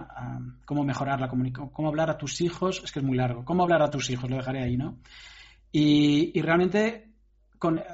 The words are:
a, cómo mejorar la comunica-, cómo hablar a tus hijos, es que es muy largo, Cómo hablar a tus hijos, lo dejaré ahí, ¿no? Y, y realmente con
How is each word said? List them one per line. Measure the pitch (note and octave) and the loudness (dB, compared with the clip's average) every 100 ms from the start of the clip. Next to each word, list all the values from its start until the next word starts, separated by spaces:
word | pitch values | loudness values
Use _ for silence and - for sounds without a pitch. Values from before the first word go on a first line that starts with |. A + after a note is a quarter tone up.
| - | -8
a, | B2+ B2 B2+ B2 - | -12 -12 -10 -12 -14
cómo | - D3 | -6 -2
mejorar | C#3+ B2+ C3+ C3+ | -2 -2 -2 -2
la | B2+ | -2
comunica-, | B2+ B2+ B2+ C#3 | -2 -2 -4 -10
cómo | - D#3 | -4 -2
hablar | D3+ D#3+ | 0 0
a | D3+ | -2
tus | C#3+ - | -6 -2
hijos, | F3 - F#3 F3+ | -2 0 -2 -4
es | - | -6
que | D3 | -4
es | |
muy | C3+ B2+ | 0 0
largo, | B2+ A#2+ | 0 -2
Cómo | B2+ F3 | -2 2
hablar | F3 E3 | 4 4
a | D3 | 4
tus | C#3+ B2+ | 0 -4
hijos, | B2 B2+ | -4 -4
lo | B2+ | -6
dejaré | C3 C3+ | -4 -4
ahí, | B2 B2 | -2 -2
¿no? | D3+ - - - - - - _ _ | -4 -8 -20 -20 -20 -20 -20 _ _
Y, | D3+ D3+ D3 D3 D3 E3 E3+ | 2 6 6 6 4 2 0
y | |
realmente | D#3 E3+ F3+ G3+ A3 A3 - _ _ _ _ - | 2 2 4 2 0 -2 -16 _ _ _ _ -4
con | E3+ D#3+ - | -2 -2 -6